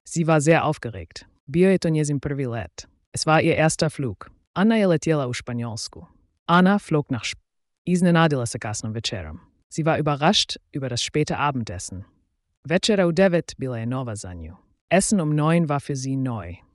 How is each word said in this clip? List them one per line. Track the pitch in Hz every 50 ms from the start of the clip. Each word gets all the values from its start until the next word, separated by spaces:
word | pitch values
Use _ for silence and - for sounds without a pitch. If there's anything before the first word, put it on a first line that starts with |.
| _
Sie | - - 165 165
war | 160 160 156
sehr | 139 160 165 147
aufgeregt. | - 151 147 - - 117 - 95 80 - _ - - _ _ _ _
Bio | 139 135 170 185 196
je | 190 175
to | - 170
njezin | 156 151 151 147 143 131
prvi | - 143 143 139 135
let. | 120 113 - 87 - _ - - _ _ _ _ _
Es | - - -
war | 160 156 160
ihr | - 165 147
erster | - 156 160 - - 165 147
Flug. | - - 139 117 92 - - - _ _ _ _ _
Anna | 175 196 220 226
je | 220 202
letjela | 185 165 147 - 160 160 147 135
u | 123
Španjolsku. | 123 - - - 120 120 117 117 110 113 - - - 160 170 - _ _ _ _ _ _ _
Anna | - 170 180 185 185 208 202
flog | - - 156 151 139 -
nach | 135 110 -
Sp-, | - - - _ _ _ _ _ _ _ _ _
iznenadila | 175 180 175 185 175 170 165 165 160 143 127 120
se | - - 110
kasnom | - 107 107 - - 110
večerom. | 107 113 - - 113 101 - 78 80 - - _ _ _ _ _
Sie | - - 151
war | 160 151 120
überrascht | 143 151 143 135 151 175 214 - - - - - - _
über | - 147 131 123
das | 120 113
späte | - - - 151 151 - 160
Abendessen. | - 139 147 135 127 110 - 90 87 - - 95 90 - - _ _ _ _ _ _ _ _ _ _ _
Večera | 139 165 190 - - 208 190 180
u | 170
devet | 160 180 190 190 170 160 - - - -
bila | 135 127 123 113
je | 113
nova | 120 127 131 131 117 107
za | 104 - 90 87
nju. | 80 80 80 90 - _ _ _ _ _ _
Essen | 165 190 - - 220 190
um | 156 151 151
neun | 151 147 156 170 175 170 147
war | 143 143
für | - - 143
sie | 131 131 135 135
neu. | 135 131 127 117 104 80 87 - - _ _